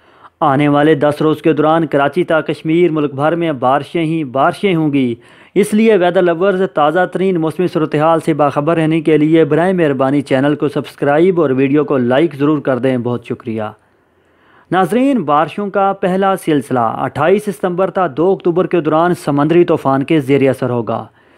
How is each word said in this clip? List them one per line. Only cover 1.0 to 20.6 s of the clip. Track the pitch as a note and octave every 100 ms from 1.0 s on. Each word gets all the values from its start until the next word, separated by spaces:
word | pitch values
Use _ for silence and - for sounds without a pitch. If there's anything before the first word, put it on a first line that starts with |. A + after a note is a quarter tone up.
| D3 C#3+
روز | D#3 D3+
کے | D#3+
دوران | D3 D3+ E3 D#3
کراچی | C#3+ C#3+ F3+
تا | E3 D#3
کشمیر | D3 D3 D#3+ E3 E3+
ملک | D#3 D3
بھر | C3+ D#3 E3+
میں | E3
بارشیں | C3 B2+ C#3+ C3+ E3+
ہی | D#3 D#3+
بارشیں | C3+ C3 D3 C#3 G3+ D#3+
ہوں | D#3
گی۔ | C#3 B2 A2+ - - - F#3+
اس | G3+
لیے | G#3 A3+ G3
ویدر | F3 F#3
لورز | F3 E3 G3 F#3 F#3
تازہ | D#3 D3 F3 F3+
ترین | F3 F#3+ F3
موسمی | D#3 - F3
صورتحال | E3+ D3+ D3+ D#3+ D#3+
سے | E3 D3
باخبر | C#3+ D3 D3+ E3
رہنے | D#3 E3
کے | D#3 D#3
لیے | D#3 E3 D3
برائے | D#3 F3+
مہربانی | F3+ D3+ C3+ C3+ C#3+
چینل | C#3+ C3 C#3+ C#3+
کو | D3
سبسکرائب | D3 B2+ - C#3+ D3 F#3+ F3
اور | C#3+
ویڈیو | C3 C3+ D3+
کو | D3 C3+
لائک | A#2+ C3 E3+ C#3
ضرور | D3 D3
کر | C3+ B2+
دیں، | C3 B2+
بہت | A#2+ A#2+ -
شکریہ۔ | A#2+ A2+ A2 G#2 - _ _ _ _ _ _ _ _ -
ناظرین، | F3+ E3+ A#3 C4+ B3
بارشوں | D3 D3 D#3 - G3+
کا | G3+ G3 G3
پہلا | F#3 F#3+ G3 F3+
سلسلہ | - D3 - B2+ A2+ B2
اٹھائیس | C3+ C3+ D#3+ G#3 G#3
ستمبر | - F3+ F3 F#3+
تا | G3 F3 B2+
دو | F#3
اکتوبر | F3+ F3+ E3+ E3+
کے | F3
دوران | D3+ D#3 F3 - -
سمندری | C#3+ D#3 F3 E3+
طوفان | D#3 C3+ C3+
کے | C3+ D#3+
زیر | C3 C#3 C3+
اثر | B2